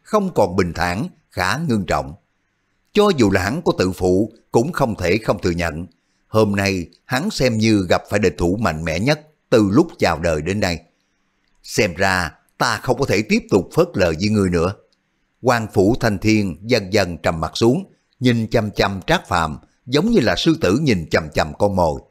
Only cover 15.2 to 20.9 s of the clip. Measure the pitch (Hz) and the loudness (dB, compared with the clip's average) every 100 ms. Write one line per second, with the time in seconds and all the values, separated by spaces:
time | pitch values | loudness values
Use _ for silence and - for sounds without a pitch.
15.2 | _ _ 117 120 110 - 95 131 117 98 | _ _ 0 0 0 2 2 2 0 0
16.2 | 110 110 98 82 104 120 95 104 92 82 | 2 2 0 -6 -2 -2 0 0 0 -2
17.2 | 92 82 80 - 117 151 196 _ _ _ | -4 -2 -6 0 2 2 -4 _ _ _
18.2 | 123 117 110 120 107 - 104 98 - 175 | 0 0 0 -2 -2 -2 -2 -4 -2 -4
19.2 | - 90 80 69 - _ - 135 202 226 | -2 -2 -2 -6 -16 _ -4 -2 2 2
20.2 | 110 90 165 156 90 110 156 | 2 2 0 0 0 2 2